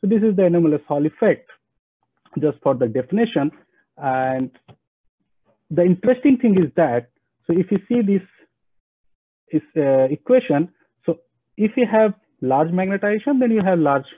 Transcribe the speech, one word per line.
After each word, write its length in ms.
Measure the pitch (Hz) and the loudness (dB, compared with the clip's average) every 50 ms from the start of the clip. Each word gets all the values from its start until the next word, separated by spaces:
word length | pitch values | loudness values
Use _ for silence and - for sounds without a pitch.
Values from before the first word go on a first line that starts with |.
So 80 | - 196 | 0 0
this 140 | 220 220 208 | 0 2 2
is 120 | 226 202 | 0 2
the 120 | 180 190 | 2 2
anomalous 360 | 175 170 175 170 160 151 143 - _ | 2 2 2 2 2 0 0 -4 _
Hall 180 | 151 147 147 | -4 -2 -2
effect, 420 | 156 - _ - 208 156 - - _ - _ _ _ _ _ _ _ _ _ _ _ _ _ _ _ _ - | -4 -2 _ 0 0 0 -2 -4 _ -20 _ _ _ _ _ _ _ _ _ _ _ _ _ _ _ _ -4
just 180 | 131 151 143 - _ | -2 -2 -4 -2 _
for 120 | 143 135 | -2 0
the 140 | 123 131 117 | 0 -2 -4
definition. 640 | 110 127 123 - - 208 233 226 - 160 139 151 - - _ _ _ _ _ _ _ | -2 -6 -6 -4 -2 -2 -2 0 -2 -4 -4 -4 -8 -10 _ _ _ _ _ _ _
And 540 | - 147 135 131 131 131 131 131 131 131 131 _ _ _ _ - _ _ _ _ _ _ _ _ _ _ _ _ _ _ _ _ _ _ _ | -10 -6 -4 -4 -2 -2 -4 -4 -4 -6 -8 _ _ _ _ -20 _ _ _ _ _ _ _ _ _ _ _ _ _ _ _ _ _ _ _
the 120 | 156 151 175 | -2 0 2
interesting 560 | 180 180 180 - 226 254 254 - 285 269 254 | 2 2 0 2 0 0 2 2 2 2 2
thing 160 | - 233 202 185 | 2 2 2 2
is 120 | 175 139 - | 0 0 0
that, 340 | - 170 143 120 120 123 _ _ _ _ _ _ _ _ | 0 0 0 0 -4 -6 _ _ _ _ _ _ _ _
so 80 | - 170 | -2 -2
if 140 | 175 180 - | -2 0 -2
you 80 | 208 190 - _ | -4 -6 -4 _
see 140 | 240 240 233 | -2 -2 0
this 200 | 196 202 190 185 _ _ _ _ _ _ _ _ _ _ _ _ _ _ _ _ _ _ _ _ _ _ _ _ _ - | 0 0 -2 -2 _ _ _ _ _ _ _ _ _ _ _ _ _ _ _ _ _ _ _ _ _ _ _ _ _ -6
is, 100 | 156 - _ _ | -6 -6 _ _
uh, 320 | 160 147 135 135 131 131 131 | -2 0 2 2 2 2 0
equation, 600 | 147 147 _ - - - - - 147 143 165 180 _ _ _ _ _ _ _ | -2 -6 _ 2 2 2 2 2 -2 -2 -2 -4 _ _ _ _ _ _ _
so 140 | - 165 - _ _ _ _ _ _ _ | -6 -6 -6 _ _ _ _ _ _ _
if 160 | - 208 214 214 | -2 -2 -2 0
you 100 | - 247 233 | 0 -2 0
have 240 | 220 220 220 214 202 _ _ _ _ _ | 2 2 2 2 0 _ _ _ _ _
large 300 | - 127 127 139 156 165 | -4 -2 0 0 0 0
magnetization, 680 | 170 180 190 190 196 196 202 202 208 220 214 285 285 262 | -2 -4 -2 -2 -4 -4 -4 -4 -4 -4 -4 -2 -2 0
then 140 | 254 240 226 | 0 0 0
you 100 | 220 185 | 0 0
have 160 | 190 185 170 | 0 0 2
large 280 | 156 143 139 139 135 - - | 2 2 0 0 -2 -6 -20